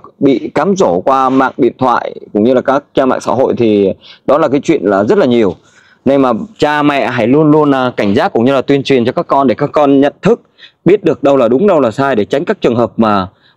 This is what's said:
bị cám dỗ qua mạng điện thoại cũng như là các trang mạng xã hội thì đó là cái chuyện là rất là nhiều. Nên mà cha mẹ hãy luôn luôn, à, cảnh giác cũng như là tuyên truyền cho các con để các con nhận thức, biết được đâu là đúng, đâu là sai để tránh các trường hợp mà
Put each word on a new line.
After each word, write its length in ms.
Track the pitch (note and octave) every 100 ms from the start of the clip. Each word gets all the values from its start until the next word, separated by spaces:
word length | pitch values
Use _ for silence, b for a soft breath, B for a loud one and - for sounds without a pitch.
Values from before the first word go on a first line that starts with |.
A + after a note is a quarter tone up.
| - -
bị 320 | C#3 C3+ - D3
cám 200 | E3 F#3+
dỗ 240 | - F2 -
qua 240 | C3 C3
mạng 220 | C3 C3 -
điện 160 | A#2+ -
thoại 380 | B2+ A#2 - - -
cũng 100 | G#2
như 100 | A#2
là 80 | B2+
các 220 | - C#3 -
trang 160 | - C3
mạng 120 | -
xã 100 | -
hội 220 | A2+ B2 A2
thì 360 | A#2 G#2 G2 - B B -
đó 120 | C#3+
là 100 | D3+
cái 120 | C#3
chuyện 180 | - D#3+
là 200 | F#2+ G2
rất 140 | A2 G3+
là 80 | C#3+
nhiều. 300 | A#2+ G2+ D#2+ b b b b C3
Nên 160 | C#3
mà 100 | C3 A2 A2+ -
cha 240 | D3 D3
mẹ 260 | D3 C#3 A2+
hãy 180 | B2 A2+
luôn 240 | D3 D#3
luôn, 200 | D3+ D3
à, 200 | C3+ B2+ B2
cảnh 180 | G#2 A2
giác 180 | G3
cũng 120 | A2+ A#2+
như 80 |
là 80 | C3+
tuyên 220 | - C#3
truyền 220 | A#2+ C3+ A#2
cho 60 |
các 160 | D3+ E3
con 200 | C#3+ C3+
để 80 | -
các 140 | C#3+
con 280 | D3+ C#3+ C#3
nhận 120 | C#3+ -
thức, 200 | F#3 A#3+ _ B B _ E3+
biết 180 | G3+
được 200 | E3 C3
đâu 140 | C#3 C#3
là 100 | A2+
đúng, 200 | C3 G3+
đâu 120 | E3
là 120 | B2
sai 240 | G#2 C#3 A#2
để 100 | G2+
tránh 200 | C#3 F3
các 160 | G#3+
trường 140 | C#3+ A#2+
hợp 180 | A#2 -
mà 300 | A2 G2+ F#2 b b